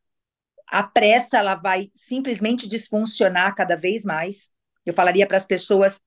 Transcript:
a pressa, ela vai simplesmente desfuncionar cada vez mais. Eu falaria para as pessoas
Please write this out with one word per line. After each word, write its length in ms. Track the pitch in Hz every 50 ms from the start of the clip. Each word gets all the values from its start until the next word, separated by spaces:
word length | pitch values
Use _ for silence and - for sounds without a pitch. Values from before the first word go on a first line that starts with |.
| _ _ _ _ _ _ _ _ _ _ _ _ _
a 160 | - - 202
pressa, 560 | 240 - - 247 214 208 220 247 247 - - 220
ela 160 | 202 196 190
vai 360 | 175 170 196 185 185 202 196 _
simplesmente 760 | _ - - 254 262 269 269 233 185 208 220 247 240 233 196
desfuncionar 840 | 220 233 - - 214 214 220 220 - - 220 190 185 180 185 196 196
cada 220 | - 190 175 175
vez 280 | 160 165 180 214 226 214
mais. 460 | 196 156 160 165 190 202 - - - _ _ _ _ _ _ -
Eu 100 | 170 170
falaria 320 | - 180 180 175 196 196
para 100 | 196 196
as 100 | 190 190
pessoas 540 | - 190 175 - - 208 196 196 196 196 - _